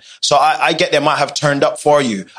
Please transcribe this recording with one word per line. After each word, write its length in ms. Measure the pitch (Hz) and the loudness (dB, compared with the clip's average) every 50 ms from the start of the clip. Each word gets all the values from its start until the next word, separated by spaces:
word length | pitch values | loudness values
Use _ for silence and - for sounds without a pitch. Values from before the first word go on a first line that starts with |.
| - - - - | -14 -20 -14 -8
So 160 | - - 147 139 | -4 0 2 2
I, 300 | 143 156 151 - - 156 | 2 2 2 0 0 0
I 60 | 165 | 0
get 180 | 160 180 170 156 | 0 0 0 0
they 60 | 147 | 0
might 180 | 139 151 147 135 | 0 0 0 0
have 160 | 143 131 - | -2 -4 -4
turned 300 | - - 147 143 139 151 | -2 -2 -2 0 0 0
up 140 | 147 - - | -2 -2 -2
for 200 | - 147 147 147 | 0 2 2 2
you. 240 | 135 123 107 98 92 - - | 2 0 -2 -6 -8 -12 -16